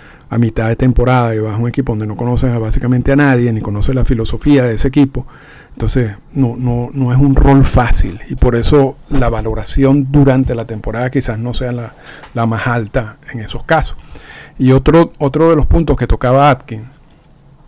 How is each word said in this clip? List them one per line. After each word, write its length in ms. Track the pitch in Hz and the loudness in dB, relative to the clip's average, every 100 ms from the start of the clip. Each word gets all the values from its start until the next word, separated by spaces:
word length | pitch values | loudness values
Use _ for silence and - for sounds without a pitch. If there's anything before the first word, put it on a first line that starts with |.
| - - - | -20 -20 -6
a 100 | 113 | -2
mitad 280 | 117 113 113 | -2 -2 -2
de 80 | |
temporada 580 | 113 131 117 123 127 117 110 | 0 2 2 2 2 0 -2
y 20 | |
vas 160 | 110 | -4
a 40 | 107 | -4
un 100 | 120 | -4
equipo 240 | 139 127 | -4 -4
donde 160 | 107 107 | -4 -6
no 80 | 104 | -6
conoces 340 | 120 120 131 | -4 0 0
a 60 | 117 | -2
básicamente 540 | 110 - 123 127 131 | -2 -2 0 0 2
a 40 | 139 | 2
nadie, 360 | 143 127 120 | 2 2 0
ni 80 | 110 | -2
conoces 340 | 104 101 113 | -4 -2 0
la 100 | 127 | 2
filosofía 600 | - 117 113 113 147 143 | 2 0 -2 -2 2 2
de 100 | 123 | 2
ese 140 | 110 135 | 0 0
equipo, 380 | 147 135 127 - - - - - | 0 -2 -4 -12 -16 -20 -20 -20
entonces 440 | - 110 131 110 101 - | -6 -4 -2 -2 -6 -8
no, 240 | 143 123 120 | -2 -2 -2
no, 340 | 123 120 123 | -4 -4 -4
no 200 | 139 127 | -4 0
es 60 | 131 | 2
un 160 | 139 | 2
rol 280 | 135 139 139 | 4 4 4
fácil. 580 | 135 127 113 - - 95 - | 4 2 2 2 0 -4 -12
Y 60 | - | -2
por 200 | 123 117 | 0 0
eso 400 | - 147 139 - - | 2 2 2 -2 -4
la 180 | 139 120 | 0 0
valoración 760 | 110 110 110 - - 135 143 135 | 0 -4 -6 -4 0 2 2 2
durante 440 | 143 135 131 135 | 2 4 2 0
la 120 | 117 113 | -4 -8
temporada 440 | 110 117 110 127 | -8 -6 -6 -4
quizás 280 | 135 123 110 | -4 -4 -4
no 140 | 120 | -6
sea 200 | 117 127 | -6 -6
la, 220 | 123 113 - - - - | -6 -10 -16 -20 -20 -10
la 140 | 120 113 | -4 -2
más 200 | 113 123 | -2 -2
alta 520 | 120 104 131 107 - - | -4 -4 -6 -6 -12 -16
en 80 | 117 | -12
esos 240 | 104 - | -10 -8
casos. 320 | - 160 - - - - - - - - | -2 -2 -2 -8 -14 -20 -20 -20 -18 -2
Y 140 | 131 | 2
otro, 400 | 131 139 165 165 - | 2 4 4 4 0
otro 320 | 139 147 165 | -4 2 2
de 60 | 160 | 4
los 100 | - | 4
puntos 300 | 170 147 131 | 2 2 0
que 100 | 123 | 0
tocaba 440 | - 123 135 143 | 0 2 4 4
Atkins 360 | 127 - 107 123 - _ _ _ _ _ - | 2 -4 -16 -16 -20 _ _ _ _ _ -20